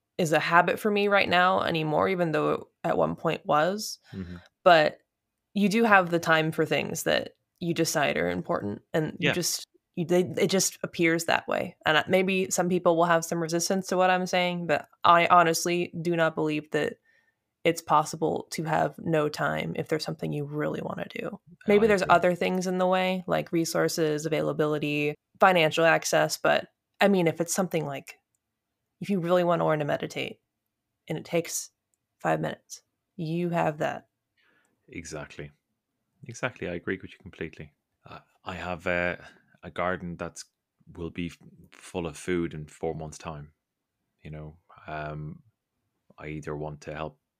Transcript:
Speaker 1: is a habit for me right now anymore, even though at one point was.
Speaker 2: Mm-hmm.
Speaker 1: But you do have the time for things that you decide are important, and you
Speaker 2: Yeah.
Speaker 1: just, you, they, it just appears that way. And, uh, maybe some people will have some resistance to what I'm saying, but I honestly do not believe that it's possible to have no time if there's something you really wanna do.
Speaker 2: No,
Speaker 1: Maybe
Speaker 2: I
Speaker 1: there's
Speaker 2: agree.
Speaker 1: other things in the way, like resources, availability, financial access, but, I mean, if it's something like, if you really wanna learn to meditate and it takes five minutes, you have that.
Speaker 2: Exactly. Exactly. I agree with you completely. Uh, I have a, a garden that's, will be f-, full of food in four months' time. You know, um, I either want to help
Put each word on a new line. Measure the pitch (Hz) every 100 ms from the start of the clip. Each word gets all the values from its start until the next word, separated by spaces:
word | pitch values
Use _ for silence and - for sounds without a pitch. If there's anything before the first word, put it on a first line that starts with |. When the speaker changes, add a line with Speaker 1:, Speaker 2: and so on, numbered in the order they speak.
| _ -
Speaker 1:
is | 165
a | 156
habit | 156 170 175 -
for | 214
me | 208 202
right | 202 -
now | 175 180 -
anymore, | - 165 156 151 196
even | 185 170
though | 151 147 151 - _
at | 170 -
one | 160 165
point | 165 - -
was. | 147 165 208 214 - _
Speaker 2:
Mm-hmm. | 98 87 87 - _
Speaker 1:
But | 185 165 151 - _ _ _ _ _
you | 202 202
do | 220
have | 226 202 175
the | 170
time | 165 160 160
for | 160 156
things | 143 - 165
that | 165 156 - - _ _
you | 170
decide | 165 160 160 139 151
are | 170
important, | 180 170 175 101 - -
and | 170 151 -
you | 147
Speaker 2:
Yeah. |
Speaker 1:
just, | 98 - - - _ _ -
you, | 165
they, | 180 180 -
it | 180
just | 190 180 -
appears | - - 165 165 165
that | - -
way. | - 180 - -
And, | 156
uh, | -
maybe | 185 190 190 190
some | - 180
people | 180 175 165
will | 170
have | 165 165
some | 170
resistance | 160 170 170 190 185
to | 185
what | 185
I'm | 185 180
saying, | 180 180 175 170
but | 147 - _
I | - 170 175
honestly | 180 165 165 180 175 - 170
do | 165 170
not | 160 160
believe | 156 151 147
that | 151 - - _ _ _ _ _ _ 170
it's | 165
possible | - 151 151 160 156 - -
to | -
have | 160 160 156 -
no | - 160 151
time | - 147 156 160 165
if | 160
there's | 156 -
something | 160 165
you | 147 143
really | 147 151 170
wanna | - - -
do. | -
Speaker 2:
No, | - 202 - 175 -
Speaker 1:
Maybe | 208 214
Speaker 2:
I |
Speaker 1:
there's | 202
Speaker 2:
agree. | - 175
Speaker 1:
other | 180 175
things | 185 185 185
in | 180
the | 185
way, | 185 185 185 175
like | 160 151
resources, | 170 165 165 160 - 156 151 156
availability, | 151 156 151 151 151 147 147 147 151 _ _
financial | 196 180 156 156
access, | 165 160 - 160 156 -
but, | 156 147 - _ _ -
I | 202
mean, | 196 165
if | 160
it's | 165
something | - 185 165 147
like, | 139 - - _ _ _ _ _ _ _ _
if | 180
you | 196
really | 170 180
wanna | 175 165 160
learn | 156
to | 147
meditate | 151 151 143 131 - _ _ _ _ _ _ -
and | 160
it | 165
takes | 170 165 - - _ _ _ _ _
five | 165 156
minutes, | 156 147 _ - _ _ _ -
you | 156 170 175
have | 170 165 151
that. | 143 135 - _ _ _ _ _ _ _ _
Speaker 2:
Exactly. | 90 80 78 71 - 73 - _ _ _ _ _ _
Exactly. | - 117 127 - 92
I | 87
agree | 107 95
with | 92
you | -
completely. | 90 - 82 - 78 _ _ _ -
Uh, | - - _ -
I | 90
have | 87 90 90
a, | 87 87 87 - - _ _
a | 90
garden | 87 90 92 87 82
that's, | 85 - - _ _ _ - 82
will | 82
be | 85 85
f-, | - - - -
full | - - 92 82
of | 73
food | - 90 85
in | 78 76
four | - 82 78
months' | 78 76
time. | 85 76 73 _ _ _ _ _ _ _
You | 76
know, | 78 76 80 _ - -
um, | 78 76 76 - - _ _ _ _ _ _ _ -
I | 78
either | 78 76 76
want | 76 76
to | - 76
help | 78 - _ _